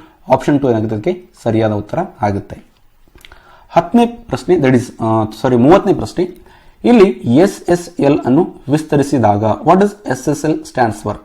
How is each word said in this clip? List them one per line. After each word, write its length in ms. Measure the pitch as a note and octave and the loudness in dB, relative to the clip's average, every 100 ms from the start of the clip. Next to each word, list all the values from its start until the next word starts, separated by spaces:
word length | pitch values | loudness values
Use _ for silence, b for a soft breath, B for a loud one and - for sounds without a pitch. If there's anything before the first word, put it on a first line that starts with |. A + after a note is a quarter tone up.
| B B - | B B -2
ಆಪ್ಷನ್ 320 | C3 - C#3+ | 0 0 0
ಟು 100 | C3+ | 0
ಏನಾಗುತ್ತೆ? 240 | A2 G#2+ | 0 -2
ಅದಕ್ಕೆ 300 | G#2+ A#2+ - - _ | -4 -4 -6 -10 _
ಸರಿಯಾದ 300 | A#2 A2 A2 | -2 0 0
ಉತ್ತರ 260 | G#2 G2+ D#3 G3 - | -2 -6 -8 -8 -6
ಆಗುತ್ತೆ. 400 | G#2 G2 - - _ _ _ _ _ _ b b b b b | -4 -4 -8 -20 _ _ _ _ _ _ b b b b b
ಹತ್ತನೇ 360 | E3+ E3+ A#3 A#3 | -4 0 0 0
ಪ್ರಶ್ನೆ, 480 | - - B2+ - | -4 -10 -8 -2
that 180 | F3 C3 | 2 2
is, 100 | B2+ - - | 2 -2 -6
ಆ, 240 | A2+ A2+ G#2+ - | -2 -2 -2 -4
ಸಾರಿ, 160 | C3 B2 | 0 2
ಮೂವತ್ತನೇ 380 | C3+ G3 G3 | 4 4 2
ಪ್ರಶ್ನೆ. 300 | D3+ A#2 - F3+ - b b b b | -2 -4 -6 -6 -8 b b b b
ಇಲ್ಲಿ 240 | A3 A#3+ F#3+ | 2 4 4
ಎಸ್ 600 | - A#2+ B2+ F#3+ - - | 2 0 2 2 0 -2
ಎಸ್ 200 | F3 - - | -2 -2 -2
ಎಲ್ 200 | C#3 D3+ | 0 0
ಅನ್ನು 360 | - C#3 - - - | 0 0 0 -6 -4
ವಿಸ್ತರಿಸಿದಾಗ, 760 | D3+ - D3 C#3 C#3 G#2+ G2+ A2 - | -4 0 -2 0 0 2 2 0 -2
what 120 | D3+ F#3+ | 2 2
does 140 | G#3 - - | 2 -2 -8
ಎಸ್ 180 | C3 D#3 | -6 -4
ಎಸ್ 160 | C#3+ | -4
ಎಲ್ 160 | D3+ D#3 | -4 -4
stands 420 | - - A#2 G2+ | -6 -2 -2 -4
for? 140 | G#2 - | -10 -10